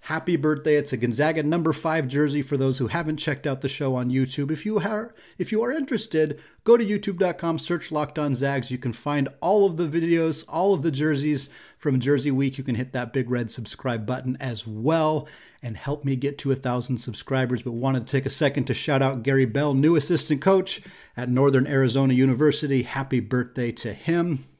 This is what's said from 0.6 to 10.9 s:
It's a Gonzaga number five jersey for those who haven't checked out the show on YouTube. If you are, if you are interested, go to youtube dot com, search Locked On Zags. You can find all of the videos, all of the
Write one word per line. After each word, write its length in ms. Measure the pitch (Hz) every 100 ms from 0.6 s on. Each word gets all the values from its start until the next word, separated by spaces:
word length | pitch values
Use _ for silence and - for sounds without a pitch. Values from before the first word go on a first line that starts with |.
| 151
It's 180 | 147 143
a 40 | 123
Gonzaga 480 | 123 113 151 160
number 280 | 147 170 160
five 360 | 143 165 160 135
jersey 340 | 135 151 147
for 140 | 139 143
those 220 | 135 131
who 100 | 113
haven't 300 | 165 156 156
checked 280 | - 135 147
out 140 | 135
the 80 | 135
show 260 | - 139
on 160 | 127 123
YouTube. 400 | 127 131 139 143
If 160 | 156 208
you 140 | 214
are, 340 | 180 214 233 - - _
if 140 | 214
you 100 | 220
are 80 | 240
interested, 720 | 302 277 - - 160 156 139 - _
go 120 | - 233
to 80 |
youtube 360 | 214 208 202 180
dot 180 | 185 170
com, 180 | 170 160
search 360 | - 175 -
Locked 260 | 151 147 -
On 160 | 147
Zags. 380 | 123 139 139 127
You 60 | 123
can 140 | 123
find 360 | 113 - 147 139 -
all 240 | 165 208
of 120 | 196 160
the 100 | 170
videos, 580 | 160 165 170 165 156 -
all 260 | 160 190
of 80 | 185
the 80 | 151